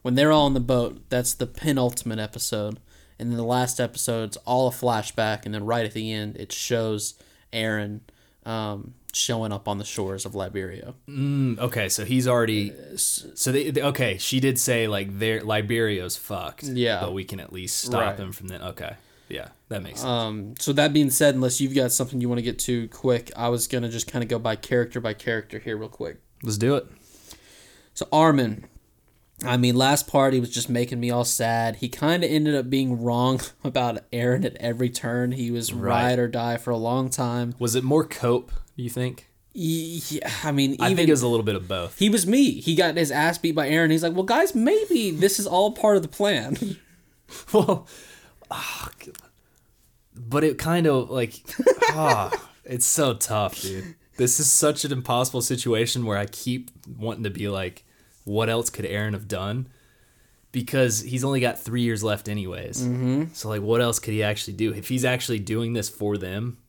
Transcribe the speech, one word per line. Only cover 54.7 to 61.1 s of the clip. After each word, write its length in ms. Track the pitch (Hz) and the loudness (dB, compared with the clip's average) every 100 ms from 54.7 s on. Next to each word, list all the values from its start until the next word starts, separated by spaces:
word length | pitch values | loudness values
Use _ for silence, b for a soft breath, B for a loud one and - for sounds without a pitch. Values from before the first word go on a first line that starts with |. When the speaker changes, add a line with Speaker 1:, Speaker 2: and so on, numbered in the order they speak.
| 147 | 2
Speaker 2:
an 80 | 143 | -2
impossible 500 | 135 123 120 127 127 | -4 0 0 0 -2
situation 640 | 117 127 123 110 120 127 | -2 -2 2 2 2 0
where 140 | 113 101 | 0 0
I 80 | 101 | -2
keep 440 | - 123 123 - - - | -6 -4 -4 -6 -18 -18
wanting 380 | 123 110 110 | -8 -6 -4
to 60 | 104 | -6
be 180 | 92 101 | -4 -4
like, 360 | 98 92 - - b b b | -4 -6 -8 -20 b b b
"What 240 | - 104 113 | -4 0 2
else 200 | 113 113 | 0 -2
could 140 | - | -4
Eren 280 | 104 104 107 | -4 -2 -2
have 140 | 101 101 | -4 -4
done?" 400 | 98 98 120 131 b b b b b b b b | -4 -4 -4 -8 b b b b b b b b
Because 480 | 127 123 135 127 110 | -6 -2 2 2 0
he's 200 | - | -4